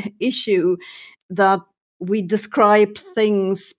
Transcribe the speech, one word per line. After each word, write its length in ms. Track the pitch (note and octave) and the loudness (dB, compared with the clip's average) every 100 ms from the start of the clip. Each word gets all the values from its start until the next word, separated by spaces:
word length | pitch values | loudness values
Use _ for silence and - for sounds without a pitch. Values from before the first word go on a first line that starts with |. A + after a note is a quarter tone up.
| G3 | -12
<laughs> 140 | - | -6
issue 560 | B3 B3+ - F#3 F3 F3 - - - _ _ | -4 -4 -2 0 0 -2 -8 -20 -20 _ _
that 300 | F#3 F#3+ F#3+ - _ _ _ | 0 2 2 -4 _ _ _
we 240 | F3+ G#3+ | -4 -4
describe 760 | F3+ G#3 - C4+ G#3 G#3+ G#3 G#3 | -2 -4 -4 2 4 4 2 -2
things 760 | - - G#3+ G3+ F#3+ F#3+ - | -10 -2 0 0 -2 -4 -8